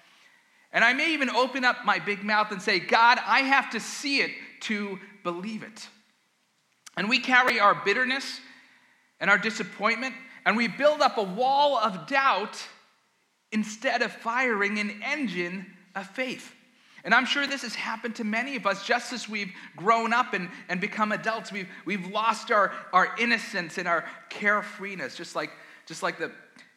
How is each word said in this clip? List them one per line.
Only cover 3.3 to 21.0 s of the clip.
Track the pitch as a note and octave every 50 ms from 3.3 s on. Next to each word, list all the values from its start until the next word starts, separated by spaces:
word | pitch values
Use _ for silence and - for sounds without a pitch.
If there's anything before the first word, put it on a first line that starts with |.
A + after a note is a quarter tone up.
| A3+ C4
have | C4+ C4 C#4 C4+ B3 -
to | A#3+ A3
see | - - - - - C#4 C#4 B3+
it | F3 - - - - - - -
to | - - G#3+ G3+ G#3 G3+ F#3+ F3+ - - - - -
believe | F3 E3+ F3 F#3 A3 A3 G3
it.'" | - G#3+ - - - - - _ _ _ _ _ _ _ _ _ _ _ _ _ _ _ _ _ - - -
And | E3+ F#3+
we | G#3+ C4 B3
carry | B3 B3+ B3+ B3 B3 B3+ A#3+ A3
our | G3+ G3+ F3
bitterness | D3+ - G3 G3+ B3+ B3+ B3 C4 C#4 - - - - - - - - _ _ _ _ _ _ _ _ _ _ _ -
and | D#3+ F#3+
our | G3+
disappointment, | G3+ - - - - G3 - - - G3 A3 A3+ A#3 B3+ C4 - - - - - - -
and | F3+ G#3
we | A#3 A#3
build | G#3+ - - - D4+ D4+ D4
up | C#4+ A#3+ G#3+ A#3
a | G3+
wall | F#3 F3+ A3 B3 C4 C#4 C#4 D4 D4 C#4
of | A#3 G#3+ A3 F#3 F3 D3+
doubt | - C#4 C4+ C4+ C4+ G#3+ F#3 G#3+ G#3+ - - - - - - _ _ _ _ _ _ _ _ _ _ _ _ _ -
instead | A3 A3 G#3 G#3 - - - C4+ A#3 B3
of | A#3 G#3
firing | - - - A3+ A#3 B3+ C4+ B3 A3 G3 G3+ G3+ G#3+ G#3+
an | G#3 G#3 G3+ G#3 A3
engine | C4 C#4+ D#4 C4+ G3+ F3 F3+ F3 F3 F#3 G3 F#3 - - - - _ -
of | G3 F#3+
faith. | - - C4 B3+ B3+ F3+ - - - - _ _ _ _ _ _ _ - - -
And | F3 A3
I'm | B3 B3+
sure | - - C#4+ C#4
this | C#4 C#4 C4 -
has | A3+ -
happened | - - A3+ A3+ A3 B3 A#3+ A3
to | - A3+
many | G#3 G#3+ A3+ B3 C#4 C#4
of | A#3 F3+
us | G3+ G3 F#3+ -
just | - A#3 A#3+ - -
as | B3 A3+ -
we've | G#3 G#3+ G#3 G3+ F#3 F3+ - - - -
grown | D3 E3+ G#3+ A3+ A3+ A3+ A3+ A#3
up | B3 B3 B3 G#3
and, | F#3+ F3 F3 - - - -
and | F3 F3+
become | G3 G3+ - G#3